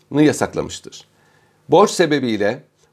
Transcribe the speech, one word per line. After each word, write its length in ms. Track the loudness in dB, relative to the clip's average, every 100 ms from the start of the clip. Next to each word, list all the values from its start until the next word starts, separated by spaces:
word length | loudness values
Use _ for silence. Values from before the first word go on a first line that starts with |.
| _
yasaklamıştır. 1000 | 2 2 2 -4 -4 -8 -12 -18 -20 -20 _ _ _ _ _ 0
Borç 220 | 2 4
sebebiyle, 760 | 2 0 0 -2 -2 -2 -4 -12 _ _